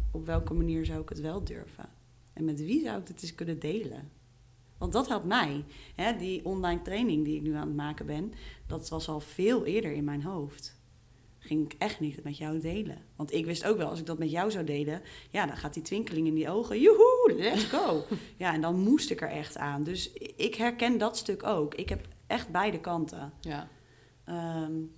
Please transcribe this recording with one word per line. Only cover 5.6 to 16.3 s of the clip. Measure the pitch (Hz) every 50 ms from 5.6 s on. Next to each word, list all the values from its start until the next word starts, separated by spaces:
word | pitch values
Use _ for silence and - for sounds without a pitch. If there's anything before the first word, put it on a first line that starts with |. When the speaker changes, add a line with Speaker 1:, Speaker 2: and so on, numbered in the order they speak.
| 147 - - - - - -
Speaker 1:
Hè, | - 180 226 240
die | 180 180 185 185 - -
online | 165 190 190 185 175 175 175
training | - 185 190 214 247 220 160 151 156
die | 147 156
ik | 151
nu | 151 156 151
aan | 151 151
het | 151 147
maken | 147 147 147 151 - -
ben, | 147 151 151 180 220 - - - - - - -
dat | - 165 160 156 -
was | 165 160 156 -
al | 156 151
veel | 151 - - - 185 214 254 240 -
eerder | - 180 220 220 156
in | 147 147 147
mijn | 147 143 143 143
hoofd. | 175 196 170 143 143 - - - - - - - - - - - - - - - - - -
Ging | - - 151 156 151
ik | 147 - -
echt | 160 156 - -
niet | 156 151 143 - -
met | 147 143
jou | 139 156 151 156 160
delen. | 156 160 175 214 214 156 - - - - -
Want | - 151 143 -
ik | 165 160
wist | 165 170 165 -
ook | 208 214
wel, | 185 160 151
als | 160 165
ik | 165
dat | 170 165 156
met | 165 156
jou | 156 170 190 220
zou | 202 190 160
delen, | 151 147 143 147 147 151 190 - - - - - -
ja, | - 202 190
dan | 143 -
gaat | - - 147 -
die | 165 160
twinkeling | - 196 208 226 - 180 160 160
in | 160